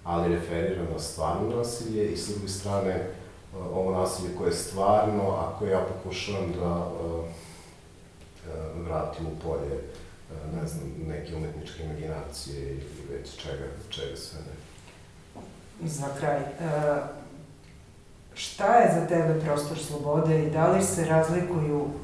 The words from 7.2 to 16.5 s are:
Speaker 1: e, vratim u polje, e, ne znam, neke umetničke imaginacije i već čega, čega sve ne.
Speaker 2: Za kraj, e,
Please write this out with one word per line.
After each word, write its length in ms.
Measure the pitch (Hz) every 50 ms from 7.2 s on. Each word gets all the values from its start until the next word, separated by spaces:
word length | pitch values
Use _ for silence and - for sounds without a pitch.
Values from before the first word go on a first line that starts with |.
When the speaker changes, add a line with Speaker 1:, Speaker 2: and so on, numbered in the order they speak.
| 82 - - - - - - - - - - - - - - - - - - - - - - - - 82
Speaker 1:
e, 340 | 78 78 78 78 80 85 85
vratim 420 | 82 80 78 76 - - - 82
u 140 | 78 78 - -
polje, 300 | 82 78 69 71 71 -
e, 60 | - - - - - - - - - - - 156 151 151 151 165 165
ne 60 | 156
znam, 160 | - - - - - - - 80
neke 280 | 78 - 76 76 - 80
umetničke 480 | 78 78 78 78 - - - - - 80
imaginacije 880 | 76 78 78 78 78 78 78 73 - - - - 69 69 69 67 69 67
i 60 | 67 - - - - - - -
već 220 | - - - -
čega, 300 | - - 71 69 - - 67 69 - - -
čega 260 | - - - - -
sve 240 | - - - - 78
ne. 180 | 76 - - - - - - - - - - - - - - - - - - - - - - - - - - - 170 160
Speaker 2:
Za 180 | 151 143 139 139 139 -
kraj, 180 | 156 147 139 -
e, 40 | - -